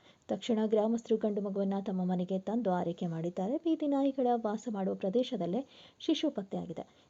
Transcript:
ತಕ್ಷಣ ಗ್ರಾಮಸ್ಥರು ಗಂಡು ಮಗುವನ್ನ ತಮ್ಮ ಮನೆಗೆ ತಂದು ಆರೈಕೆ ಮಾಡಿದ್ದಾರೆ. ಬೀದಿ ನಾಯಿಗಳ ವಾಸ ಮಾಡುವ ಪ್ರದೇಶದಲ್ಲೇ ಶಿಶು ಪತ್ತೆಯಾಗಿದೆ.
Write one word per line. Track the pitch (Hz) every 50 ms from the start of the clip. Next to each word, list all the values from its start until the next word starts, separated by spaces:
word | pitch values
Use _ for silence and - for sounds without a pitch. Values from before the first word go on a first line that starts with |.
| _ - - _ _ -
ತಕ್ಷಣ | 214 196 - - 233 220 220
ಗ್ರಾಮಸ್ಥರು | 214 220 214 208 220 233 233 - - 226
ಗಂಡು | 220 - 214 208 208
ಮಗುವನ್ನ | 196 208 196 196 196 196 196 196 196
ತಮ್ಮ | - 190 185 185
ಮನೆಗೆ | 180 185 180 180 180 190 190
ತಂದು | 190 - 208 247 233 196
ಆರೈಕೆ | 185 180 175 170 175 - 190
ಮಾಡಿದ್ದಾರೆ. | 170 165 165 165 175 185 202 185 202 269
ಬೀದಿ | 330 - 330 320 311 311
ನಾಯಿಗಳ | 285 277 269 277 277 269 277 254 247 240
ವಾಸ | 233 226 214 208 214 - 247
ಮಾಡುವ | 214 196 190 190 202
ಪ್ರದೇಶದಲ್ಲೇ | 190 - 190 190 240 254 254 254 196 170 170 180 240 277 - - - - - _ _
ಶಿಶು | - - 320 - - 302
ಪತ್ತೆಯಾಗಿದೆ. | - - 190 - - 180 175 175 160 - - - - - -